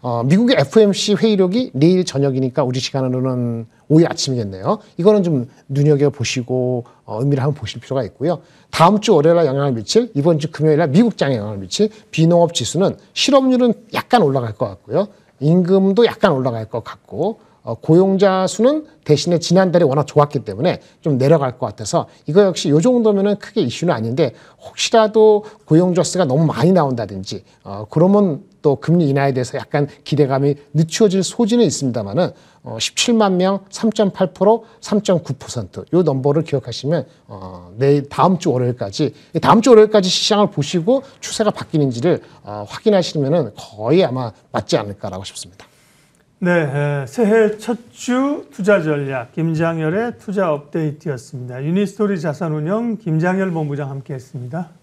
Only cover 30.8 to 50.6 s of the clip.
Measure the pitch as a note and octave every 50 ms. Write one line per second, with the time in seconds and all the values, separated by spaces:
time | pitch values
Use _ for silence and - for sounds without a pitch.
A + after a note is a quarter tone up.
30.8 | D#3+ D#3+ - - A3+ G3+ F3+ G3 F3 - - - A#3+ G3+ A#3 A#3+ A3+ D#3 - -
31.8 | C#3 B2+ A2+ A#2+ G#2 G2+ G2+ D#3 F3+ - - _ _ _ _ _ _ B2 A2+ A2+
32.8 | - - _ - - - A#3 A3 G#3+ G3 F#3 F3+ F#3 F#3+ G3 F#3+ G3 _ - -
33.8 | - A3+ G#3 - G#3+ F#3+ - - F#3+ F3+ - - F#3+ G#3 A3+ A3 - _ _ _
34.8 | - - G#3 G#3 G#3 G3 F#3 E3 - - B2+ - - - - A#2+ G#2 F2+ - G2+
35.8 | - _ - F3 F#3 D#3 C3+ C3 B2+ C#3+ C#3+ E3 - - D3 C3 - - A#2 -
36.8 | - C#3 E3+ D#3 - - _ _ _ - G2+ G2 F#2+ F#2 F#2 F2+ F2 F2 F#2 A2+
37.8 | C3 C#3 C#3+ D3 C3 - - - C3 F3+ F#3+ E3 - E3+ B2 B2+ B2 A#2+ B2 -
38.8 | A2+ G2 G2+ - D3+ A#2 - - _ _ - D#3+ - C3+ D#3+ A3+ G#3+ C#4 A#3+ G#3+
39.8 | G#3+ G#3+ G#3+ G#3+ F#3 F#3 - - - - G#3+ G3+ G#3 - - - C#3+ - - F3
40.8 | D#3+ G3+ C4 C4+ B3+ - - _ - - - - A3 G#3+ G#3+ - - - - D#3
41.8 | C#3+ C3+ A#2+ A#2 B2 F3+ D#3 - - - - - _ G2+ G#2 G#2 G#2 - - -
42.8 | - A3 G#3 F#3 E3 - - D#3+ C#3 C3 E3 F3 C#3 G#2 - - - - A2 G#2
43.8 | G#2+ A#2 D3+ F#3 F#3 C3 B2 C3 B2+ A2 - _ _ _ - B2 G#2+ - E3+ C3
44.8 | G#2 G2+ G2 - - G2+ F#2 - G2 - - - - F2 F#2 - - _ _ _
45.8 | _ _ _ _ _ _ _ _ _ _ _ _ F#3+ F3+ F3 E3+ D#3 C#3 C3 C#3+
46.8 | D3 D3 C#3+ C#3+ C3+ A#2 - A#3+ A3+ G3+ A3 A3+ A3 G#3 G#3+ - - - A#3+ -
47.8 | - - _ - - - A#3+ B3+ C4+ C#4+ D4 - - _ - - F#3 G3+ G3+ F#3+
48.8 | D#3 D#3 D3+ C#3+ C#3+ C3+ C3+ B2+ A#2 - _ - D#3+ E3 D#3+ D#3 E3+ E3 E3 D#3+
49.8 | D#3 D#3 E3+ G#3 A#3 A#3+ A3+ A#3 - - F#3 G3+ F#3+ E3+ D3+ C#3+